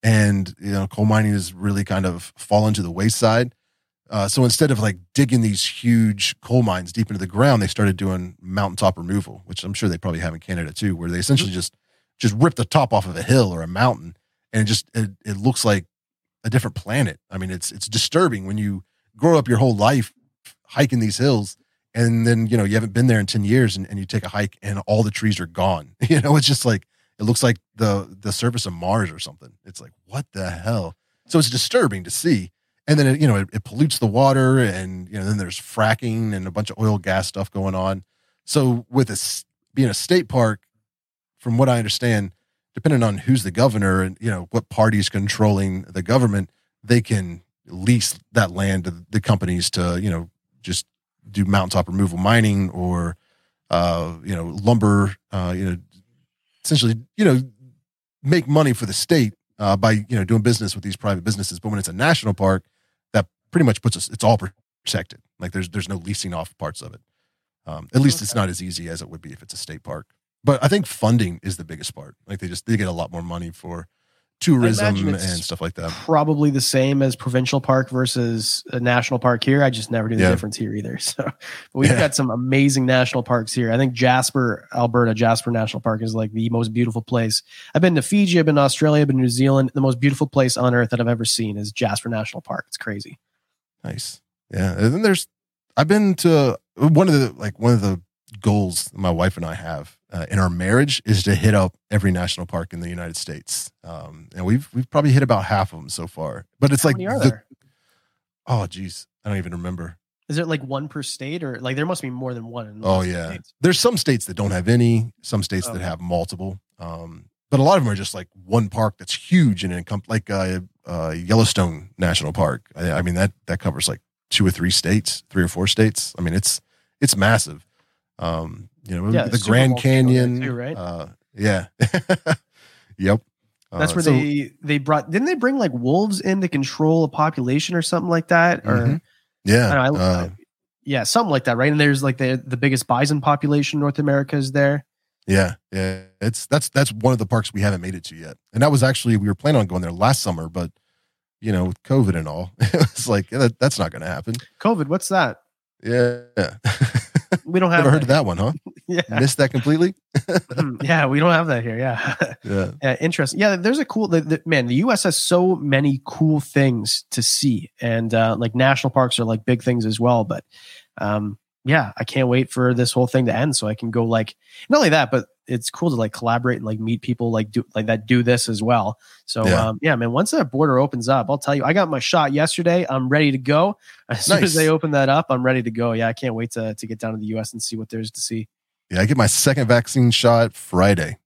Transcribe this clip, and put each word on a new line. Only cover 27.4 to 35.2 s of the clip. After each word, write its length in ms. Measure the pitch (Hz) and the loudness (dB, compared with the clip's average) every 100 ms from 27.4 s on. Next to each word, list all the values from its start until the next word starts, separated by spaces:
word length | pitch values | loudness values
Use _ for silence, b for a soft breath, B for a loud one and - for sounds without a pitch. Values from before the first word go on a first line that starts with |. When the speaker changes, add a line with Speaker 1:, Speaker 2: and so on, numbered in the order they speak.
Speaker 1:
like 160 | 123 113 _ - | 2 0 _ -2
the, 380 | 110 101 95 95 | 0 0 -6 -10
the 120 | 104 | -8
surface 320 | - 120 117 101 | -4 -4 -4 -8
of 80 | |
Mars 360 | 85 90 110 95 | -6 -2 0 -2
or 100 | 78 | -6
something. 340 | - 73 64 _ | -14 -16 -20 _
It's 160 | - 95 | -20 -20
like, 140 | 58 _ _ | -20 _ _
"What 200 | 127 139 | -12 -10
the 160 | 98 92 | -8 -8
hell?" 440 | 85 98 117 85 - _ _ _ | -6 -4 -4 -4 -12 _ _ _
So 120 | 170 | 2
it's 100 | 127 | 2
disturbing 540 | 123 - 254 165 98 | 0 0 2 0 -2
to 60 | 90 | -8
see. 400 | - 170 117 90 _ _ _ - | -4 0 0 -2 _ _ _ 0
And 120 | 151 | 2
then, 80 | 135 | 4
it, 140 | 139 | 4
you 60 | 151 | 2
know, 100 | 101 | 2
it, 120 | 95 | -2
it 100 | 110 | -8
pollutes 360 | - 117 151 - | -10 -2 -2 0
the 60 | 113 | 0
water 520 | 110 135 135 131 131 | 2 2 4 4 4
and, 480 | 117 92 92 92 92 | 2 -2 -8 -10 -10
you 80 | |
know, 60 | 104 | -6